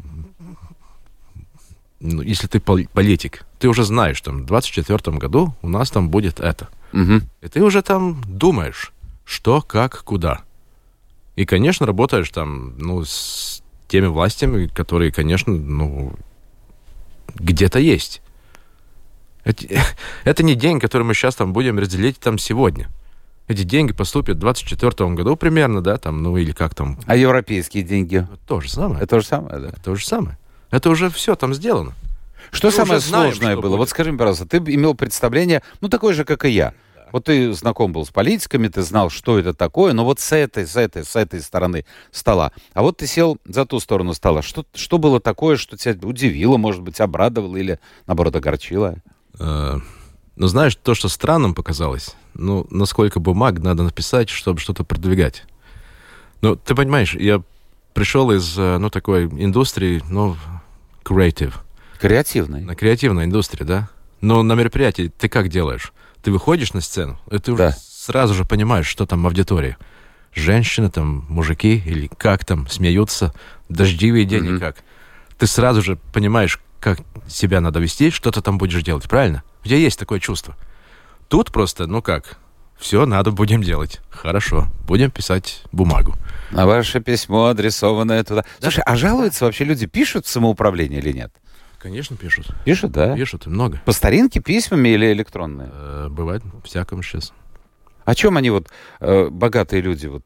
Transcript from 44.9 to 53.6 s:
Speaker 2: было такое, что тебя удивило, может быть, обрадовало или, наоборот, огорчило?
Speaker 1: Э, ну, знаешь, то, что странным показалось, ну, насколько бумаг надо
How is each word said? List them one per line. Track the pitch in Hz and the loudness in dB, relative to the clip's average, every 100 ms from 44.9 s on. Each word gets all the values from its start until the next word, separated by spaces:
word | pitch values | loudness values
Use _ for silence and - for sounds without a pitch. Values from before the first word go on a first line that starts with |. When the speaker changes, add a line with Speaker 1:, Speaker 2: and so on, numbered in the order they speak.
| 175 | 2
Speaker 2:
было | 156 123 | 4 2
такое, | 117 101 160 139 | 0 -2 0 0
что | - 104 | -2 -6
тебя | 123 95 95 | -4 -4 -6
удивило, | 123 131 71 110 131 | -2 -2 0 2 2
может | 110 92 | 2 -2
быть, | 87 - | -8 -2
обрадовало | 104 80 110 117 95 92 | -2 2 0 0 -6 -6
или, | 95 80 - _ - | -4 -6 -10 _ -4
наоборот, | 85 80 80 | 0 0 0
огорчило? | 73 71 - 95 98 87 - _ _ - | -2 -4 -4 -2 -2 -4 -16 _ _ -8
Speaker 1:
Э, | 80 76 71 69 - - - - _ - | -4 -4 -4 -6 -8 -18 -20 -20 _ -2
ну, | 90 | 0
знаешь, | 110 147 - | 4 2 2
то, | - | 0
что | 113 98 | 0 0
странным | - - 165 110 82 | -2 2 2 2 0
показалось, | 73 80 78 64 - - _ - | -4 -4 -4 -4 -10 -18 _ -8
ну, | 92 98 - | -2 -2 -2
насколько | 95 98 - 104 - | -2 0 2 2 2
бумаг | 82 90 127 | 0 2 2
надо | 85 | 0